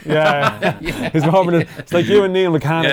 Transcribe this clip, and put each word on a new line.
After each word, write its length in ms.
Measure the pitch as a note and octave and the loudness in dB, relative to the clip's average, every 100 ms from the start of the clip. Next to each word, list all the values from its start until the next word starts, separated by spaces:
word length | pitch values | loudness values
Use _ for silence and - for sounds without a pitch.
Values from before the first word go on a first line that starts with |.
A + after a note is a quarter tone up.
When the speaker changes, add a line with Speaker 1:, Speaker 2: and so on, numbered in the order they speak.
Speaker 1:
Yeah. 720 | D3+ D3+ D3+ C#3+ - - F#3+ - | -2 0 2 2 -2 -2 -4 -4
Speaker 2:
<laughs> 40 | D#3+ | -6
Yeah. 220 | - - | -8 -4
Speaker 1:
He's 140 | D#3+ | 0
more 160 | D3+ F#3+ | 2 2
of 80 | F3 | 2
a, 120 | E3+ - - | 0 -2 -8
it's 140 | - | -4
like 140 | F3 - | -2 2
you 160 | G3+ | 2
and 80 | F#3+ | 2
Neil 180 | F#3 F#3 | 2 0
McCann 320 | D#3 D3 E3 | 0 0 0
Speaker 2:
Yeah, 60 | C#3 | 2